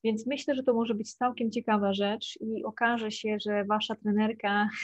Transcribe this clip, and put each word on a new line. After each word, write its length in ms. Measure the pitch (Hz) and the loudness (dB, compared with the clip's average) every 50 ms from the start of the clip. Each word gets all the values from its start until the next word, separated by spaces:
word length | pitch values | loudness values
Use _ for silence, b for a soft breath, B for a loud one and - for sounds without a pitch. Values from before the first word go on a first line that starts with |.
| - | 2
Więc 220 | 226 220 214 226 | 0 0 0 -2
myślę, 280 | 247 285 277 - - 285 | -2 -4 -2 0 0 0
że 80 | 262 262 | 2 4
to 120 | 262 240 | 2 4
może 200 | 226 233 226 233 | 4 2 0 0
być 200 | 208 220 - - | -2 -4 -8 -4
całkiem 360 | _ 247 247 247 - 247 226 | _ 0 0 0 0 -2 -2
ciekawa 420 | 214 240 226 - 214 208 202 196 196 | -2 -2 0 2 2 2 4 2 2
rzecz 460 | 196 202 202 214 220 - - - - | 2 0 0 0 -2 -6 -10 -10 -8
i 240 | - 220 220 214 - | -6 -6 -4 -4 -4
okaże 460 | 220 220 - 240 233 240 233 220 214 | -6 -2 0 2 2 2 0 -2 -4
się, 260 | 214 - - 220 214 208 | -6 -4 -4 -2 -2 -2
że 240 | 208 214 208 208 202 | -2 0 0 0 2
Wasza 300 | 202 214 214 214 - 220 | 2 0 0 0 -2 -6
trenerka 720 | - - 214 202 208 214 214 226 - - 202 202 208 208 208 - - | -4 0 0 2 4 2 2 0 -2 -2 0 2 2 2 0 -2 -6